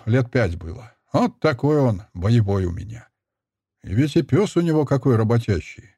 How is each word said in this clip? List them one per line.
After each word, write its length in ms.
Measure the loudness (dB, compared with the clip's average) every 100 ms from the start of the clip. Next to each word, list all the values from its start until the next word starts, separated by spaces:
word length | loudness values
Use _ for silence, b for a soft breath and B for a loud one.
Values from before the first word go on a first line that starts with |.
| 0
лет 260 | 0 2
пять 240 | 0 -2 -4
было. 380 | -10 -14 -18 _ _ 0
Вот 240 | 0 0
такой 400 | -2 0 0 2
он 220 | 2 0 -6
боевой 520 | -6 2 2 2 0 -2
у 60 |
меня. 360 | -6 -12 -16 -20 _ _ _ _ _ _ _ -6
И 80 |
ведь 240 | -2 0 0
и 40 |
пёс 360 | 0 0 0 0
у 40 |
него 220 | 0 0
какой 320 | 0 0 2 2
работящий. 800 | 2 0 0 -2 -4 -16 -20